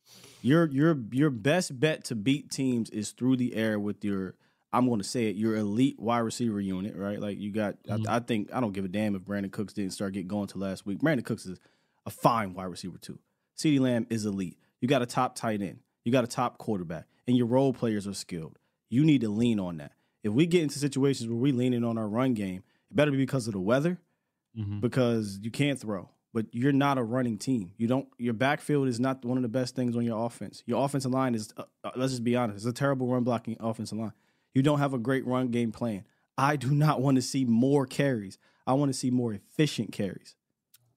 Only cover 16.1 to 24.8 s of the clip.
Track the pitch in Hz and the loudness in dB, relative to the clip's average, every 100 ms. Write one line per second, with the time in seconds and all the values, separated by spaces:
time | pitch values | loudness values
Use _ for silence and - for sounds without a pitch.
16.1 | 131 117 - 120 - - 101 82 80 - | 2 2 0 -2 -4 -6 -4 -4 -10 -12
17.1 | _ - 123 117 127 135 120 120 104 98 | _ 0 2 4 4 4 2 -2 -2 -4
18.1 | 95 - 87 80 - _ _ - 117 156 | -8 -8 -10 -10 -16 _ _ -4 2 6
19.1 | 139 110 104 120 107 90 82 71 _ _ | 6 4 2 2 2 -2 -6 -12 _ _
20.1 | _ 107 110 170 175 147 139 143 135 139 | _ -2 2 4 4 2 -2 -2 0 0
21.1 | 131 113 117 139 123 127 120 117 113 107 | 0 -2 0 2 2 2 0 0 -2 -2
22.1 | 110 131 110 98 92 - _ _ 98 151 | 0 0 0 -2 -6 -12 _ _ 0 2
23.1 | 135 131 135 113 101 92 131 160 180 _ | 2 0 -2 -2 -2 2 2 2 -2 _
24.1 | _ _ _ _ 110 101 104 | _ _ _ _ -8 -6 -2